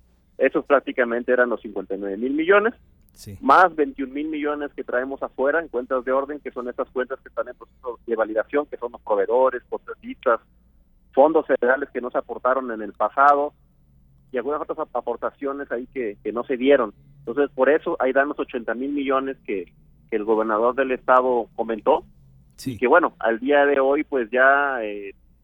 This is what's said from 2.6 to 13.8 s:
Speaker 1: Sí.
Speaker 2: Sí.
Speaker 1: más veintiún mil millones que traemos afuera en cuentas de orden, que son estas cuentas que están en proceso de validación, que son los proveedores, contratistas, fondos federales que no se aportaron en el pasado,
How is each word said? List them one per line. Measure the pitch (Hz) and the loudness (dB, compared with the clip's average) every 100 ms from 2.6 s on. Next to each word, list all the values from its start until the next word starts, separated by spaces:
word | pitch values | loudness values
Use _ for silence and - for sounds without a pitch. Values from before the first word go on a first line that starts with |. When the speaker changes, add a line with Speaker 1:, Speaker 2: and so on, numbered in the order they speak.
| 214 - _ _ _ | 4 -4 _ _ _
Speaker 1:
Sí. | - - 98 | -20 -20 -6
Speaker 2:
Sí. | |
Speaker 1:
más | 131 143 185 160 | 4 6 6 4
veintiún | 139 135 131 | -4 -2 -8
mil | 135 156 | -6 -6
millones | 151 147 147 143 | -4 -4 -4 -8
que | - | -10
traemos | - 120 135 135 | -6 -4 -4 -6
afuera | 127 - 135 160 | -10 -2 0 0
en | 160 | -2
cuentas | 120 127 131 | -6 -4 -4
de | 123 | 0
orden, | 131 139 147 | -2 -2 -8
que | 131 | -10
son | 127 123 | -10 -10
estas | 120 127 | -8 -6
cuentas | 131 123 135 | -4 -6 -8
que | - | -10
están | - - | -8 -8
en | |
proceso | - 120 _ 127 113 | -10 -20 _ -14 -12
de | - 113 | -6 -2
validación, | 107 110 - 143 147 | 0 -2 -2 -2 -4
que | - | -8
son | 120 | -10
los | 113 | -12
proveedores, | - 104 95 120 131 123 - | -2 -2 2 2 2 0 -8
contratistas, | 110 - - 117 131 127 113 - _ _ _ _ _ _ | -12 -12 -16 -14 -4 0 0 -2 _ _ _ _ _ _
fondos | - 147 160 143 | 4 4 4 2
federales | 135 120 135 143 | 0 2 0 -2
que | 127 | -8
no | 123 | -6
se | 139 | -6
aportaron | - 113 123 131 127 | -6 -4 -2 -2 -4
en | 110 | -8
el | 104 | -10
pasado, | - 107 - 143 143 147 - _ _ | -4 -4 4 4 4 0 -6 _ _